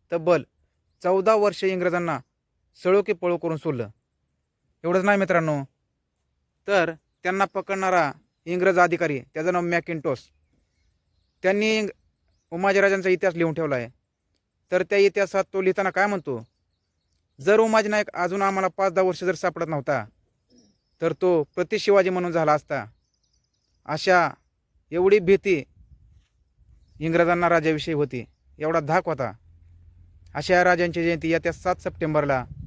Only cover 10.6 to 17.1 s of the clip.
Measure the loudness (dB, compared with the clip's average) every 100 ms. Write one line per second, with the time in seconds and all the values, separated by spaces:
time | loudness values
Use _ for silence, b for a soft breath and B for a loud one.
10.6 | _ _ _ _ _ _ _ _ 0 2
11.6 | 2 0 -2 -8 _ _ _ _ _ -2
12.6 | 2 4 4 2 0 0 0 0 -2 -2
13.6 | -4 -4 -6 -14 _ _ _ _ _ _
14.6 | _ -2 0 2 2 2 -2 -2 -2 -2
15.6 | 0 0 -2 0 0 -2 -6 -8 -10 _
16.6 | _ _ _ _ _